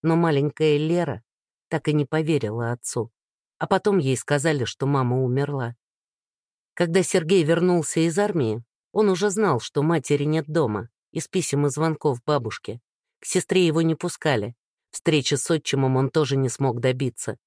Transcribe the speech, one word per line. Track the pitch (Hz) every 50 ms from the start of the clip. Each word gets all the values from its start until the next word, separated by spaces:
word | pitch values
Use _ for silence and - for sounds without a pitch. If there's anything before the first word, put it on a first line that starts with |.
| -
Но | 165 165
маленькая | 170 170 165 151 139 143 147 - - 156 156 147
Лера | 147 156 156 170 175 170 156 113 113 _ _ _ _ _ _ _ _ _ _
так | - 156 _
и | 156 151
не | 151 143
поверила | - - 160 160 151 160 139 113 104 110 117 120 117
отцу. | 120 120 - - - 123 107 113 _ _ _ _ _ _ _ _ _
А | _ -
потом | - 196 185 - 208 196
ей | 190 139 135 131
сказали, | 117 - - 143 143 135 165 151 139 117
что | - - _ 139
мама | 135 143 135 131 120 123 131 131
умерла. | 123 123 135 143 147 143 135 123 117 120 _ _ _ _ _ _ _ _ _ _ _ _ _ _ _ _ _ _ _ _
Когда | - 180 170 165 190 180
Сергей | - - 185 165 156 196 185 156
вернулся | 147 170 175 170 180 180 170 147 - - 165
из | 160 170 156 190
армии, | 208 202 - 165 127 110 107 117 117 _ _ _ _ _
он | - 196 214 202
уже | 185 160 196 208
знал, | 180 214 220 185 139 113
что | - - _ 147
матери | 143 160 170 151 - - 143 139 143
нет | 151 156 160 147
дома, | 147 151 170 147 110 107 101 107 - _ _ _ _
из | - - -
писем | - - 185 160 - - 143 147
и | 143
звонков | 135 147 160 165 156 - - 151 127 120 _
бабушки. | - 151 139 117 110 - - - - 107 120 _ _ _ _ _ _ _ _
К | -
сестре | - - 190 - - 185 185 180
его | 165 147 165
не | 165 165 160
пускали. | - - 175 - - - 160 135 110 101 113 120 _ _ _ _ _ _ _
Встречи | - - _ - 151 147 127 - 147
с | 131 - -
отчимом | 170 151 _ - - 139 135 131 131
он | 131 135 135
тоже | - 160 151 123 139
не | 135 135 123
смог | - - 139 131 117 120
добиться. | 117 131 127 127 139 123 - - - - 104 _ _